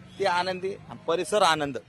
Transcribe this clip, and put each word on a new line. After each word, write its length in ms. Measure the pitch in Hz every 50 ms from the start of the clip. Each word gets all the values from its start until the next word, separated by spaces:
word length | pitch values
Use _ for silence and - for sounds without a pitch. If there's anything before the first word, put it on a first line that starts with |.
| - - - -
ते 60 | 196
आनंदी 500 | 185 175 180 180 185 185 180 185 190 202
आणि 240 | - - - 120 - -
परिसर 360 | 165 165 175 170 - 208 208
आनंद. 360 | 190 165 160 156 147 143 127 110 -